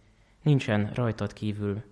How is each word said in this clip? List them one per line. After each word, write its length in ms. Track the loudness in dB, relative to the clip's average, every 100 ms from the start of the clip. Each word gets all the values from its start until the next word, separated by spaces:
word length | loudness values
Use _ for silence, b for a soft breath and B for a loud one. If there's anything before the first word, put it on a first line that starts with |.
| b b b b
nincsen 500 | 2 2 4 0 0
rajtad 400 | -2 -2 -2 -6
kívül 500 | -4 -6 -4 -4 -4 -10